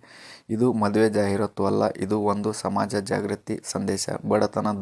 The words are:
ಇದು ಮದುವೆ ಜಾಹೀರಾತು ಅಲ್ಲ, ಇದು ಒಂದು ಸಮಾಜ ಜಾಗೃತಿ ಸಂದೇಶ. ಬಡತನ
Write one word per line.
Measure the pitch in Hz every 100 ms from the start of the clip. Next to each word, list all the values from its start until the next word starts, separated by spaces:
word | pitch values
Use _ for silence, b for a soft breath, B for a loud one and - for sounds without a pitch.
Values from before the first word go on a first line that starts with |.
| - B B B B
ಇದು | 110 127 110
ಮದುವೆ | 104 107 110 104
ಜಾಹೀರಾತು | 101 101 101 - 98
ಅಲ್ಲ, | 104 107 -
ಇದು | 98 107 104
ಒಂದು | 101 107 104
ಸಮಾಜ | 98 101 101 101 95
ಜಾಗೃತಿ | 98 101 104 - 107 -
ಸಂದೇಶ. | 98 98 98 - - 107
ಬಡತನ | 107 104 107 104 101